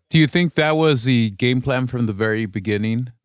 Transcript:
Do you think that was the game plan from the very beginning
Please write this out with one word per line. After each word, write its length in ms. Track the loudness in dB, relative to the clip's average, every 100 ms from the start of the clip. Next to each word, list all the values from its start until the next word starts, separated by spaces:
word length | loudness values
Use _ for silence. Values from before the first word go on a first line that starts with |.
| _
Do 80 | 2
you 80 | 4
think 280 | 2 0
that 180 | 0 0
was 320 | 2 2 2
the 260 | 2 2 0
game 320 | 0 -2 0
plan 240 | -2 -2 -2
from 200 | -2 -4
the 60 |
very 340 | -2 -2 -2 -4
beginning 640 | -6 -4 -2 -2 -4 -6 -12